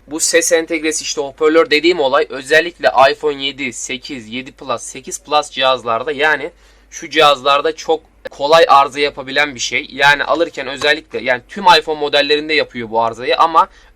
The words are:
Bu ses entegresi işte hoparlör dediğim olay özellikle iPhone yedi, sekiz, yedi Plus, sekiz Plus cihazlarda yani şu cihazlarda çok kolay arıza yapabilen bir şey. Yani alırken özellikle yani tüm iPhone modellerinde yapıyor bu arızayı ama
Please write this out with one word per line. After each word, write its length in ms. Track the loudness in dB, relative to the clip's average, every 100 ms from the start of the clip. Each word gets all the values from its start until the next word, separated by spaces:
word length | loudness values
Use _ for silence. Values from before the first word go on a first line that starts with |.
| -14
Bu 140 | -6
ses 320 | -2 0 2
entegresi 500 | 0 0 -4 -4 -6
işte 180 | -8 -8
hoparlör 500 | -10 -2 2 2 2
dediğim 300 | 2 2 2
olay 260 | 2 0 -2
özellikle 640 | -6 0 2 2 -2 2 4 4
iPhone 320 | 2 -4 -4
yedi, 280 | -6 -6 -10
sekiz, 560 | -10 -10 -10 -10 -14 -10
yedi 240 | -12 -12
Plus, 300 | -12 -8 -8
sekiz 400 | -8 -16 -14 -14
Plus 280 | -2 -2 -2
cihazlarda 600 | -2 0 0 -2 -4 -4
yani 380 | -2 0 0 -6 -14 _ _ _
şu 200 | -18 -4
cihazlarda 680 | 2 4 4 2 2 0 -4
çok 260 | -4 -4 -6 _ -18
kolay 340 | -6 4 6 8
arıza 320 | 6 4 0
yapabilen 540 | -4 -4 -6 -2 -2
bir 60 | -4
şey. 280 | -6 -6 -6
Yani 340 | 0 2 2
alırken 420 | 0 -2 -2 -4 -10
özellikle 540 | -4 -2 -2 -4 -6
yani 220 | -4 -4 -6
tüm 160 | -2
iPhone 360 | 2 2 0 -4
modellerinde 540 | 0 0 2 0 0
yapıyor 360 | -2 -2 -8 -4
bu 120 | -2
arızayı 360 | -2 -2 -2 2
ama 300 | 4 2 0 _ _